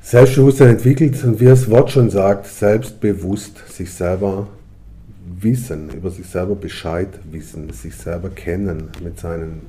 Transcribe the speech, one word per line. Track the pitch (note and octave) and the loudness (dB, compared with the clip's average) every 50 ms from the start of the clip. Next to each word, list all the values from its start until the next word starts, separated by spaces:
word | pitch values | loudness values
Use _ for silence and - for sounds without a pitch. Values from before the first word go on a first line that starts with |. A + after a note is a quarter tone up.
Selbstbewusstsein | _ - - A#2+ B2+ B2+ - C3+ C3+ C#3 C3+ - C#3 A#2+ | _ 4 6 6 6 6 4 4 4 4 6 6 6 6
entwickelt, | A#2 G2+ - B2+ C#3+ C3 D#3+ C#3+ B2 - | 6 6 4 2 2 4 2 0 0 0
und | - A#2+ A2 G#2 | 0 -2 0 4
wie | B2 | 6
das | B2+ C3 B2+ - G#2 | 6 6 6 6 4
Wort | A2 A#2+ C#3 - | 4 4 4 4
schon | - C3+ A#2+ G2+ | 4 2 2 4
sagt, | F#2 G2 F#2+ G2 G2+ G2 - | 2 2 2 2 2 0 -4
selbstbewusst | - - - G#2+ G2+ G#2 A2 B2 - - - - G#2+ G2+ F#2 F2 F#2 G2+ G2+ - - - - - - | -14 -8 0 2 2 2 2 -2 -6 -10 -4 -2 -2 -2 -2 -4 -6 -6 -6 -8 -14 -20 -20 -20 -20
sich | - - F#2 E2+ | -14 -14 -14 -14
selber | - - F#2 F2 F#2 F#2 G2+ G2 F#2+ G2 G2+ G2+ - - - - - - - - - - - - - - F2+ | -8 -6 -4 -4 -2 -2 -2 -4 -4 -4 -8 -10 -14 -20 -20 -20 -20 -20 -20 -20 -20 -20 -20 -20 -20 -20 -18
wissen, | F2 F2 F#2 G2 A2+ C3 A#2+ - - E2 D2+ D#2 D#2 | -16 -14 -4 -2 -2 -2 -2 -4 -8 -10 -10 -10 -12
über | - E2 F2+ F#2 | -14 -10 -10 -10
sich | E2+ - F2 | -10 -10 -16
selber | - - F#2 F2+ F#2+ G2+ | -10 -6 -6 -4 -4 -4
Bescheid | G2 - - - - - E2+ D#2+ E2+ F#2+ F#2+ - - - D#2 | -6 -6 -14 -14 -10 -8 -6 -6 -6 -6 -8 -10 -18 -18 -16
wissen, | D#2 D#2+ D#2 - - D#2+ D2+ D#2 - | -16 -16 -16 -14 -16 -14 -14 -14 -14
sich | - - E2+ - | -14 -14 -16 -16
selber | - - E2 E2+ F2 F2+ F#2+ | -14 -12 -10 -10 -8 -10 -12
kennen | F2+ - - F2 E2+ F#2+ G2+ F#2+ E2 D#2+ D#2+ D#2 - - | -14 -12 -8 -8 -6 -6 -4 -6 -6 -8 -10 -14 -14 -14
mit | F2 F2 E2+ - | -14 -14 -14 -12
seinen | - E2+ E2 E2 D#2+ D#2+ D#2+ D#2 D#2 | -10 -10 -10 -8 -10 -12 -12 -14 -16